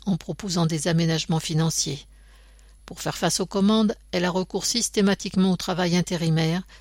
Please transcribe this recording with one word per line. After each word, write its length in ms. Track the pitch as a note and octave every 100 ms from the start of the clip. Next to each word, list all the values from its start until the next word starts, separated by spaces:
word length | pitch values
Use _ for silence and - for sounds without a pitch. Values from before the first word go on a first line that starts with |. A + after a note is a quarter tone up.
| -
en 100 | E3+
proposant 480 | - E3 G3+ F3 E3
des 220 | D#3+ F3
aménagements 520 | E3 E3 D#3+ - D#3+
financiers. 640 | - D#3+ D#3+ - - C#3+ - - - - - - - - -
Pour 140 | F3
faire 160 | - -
face 240 | F#3+ -
aux 60 | F#3
commandes, 500 | G3+ G3 A3 G#3+ - -
elle 140 | F3+ F3+
a 40 |
recours 360 | F3+ F#3 G3 -
systématiquement 880 | A#3+ A3 - G3 G3 G3 F#3 F#3+
au 20 | F3
travail 400 | - F3 F3+ F3
intérimaire 680 | E3+ F3 E3 D#3+ D#3+ F3 - -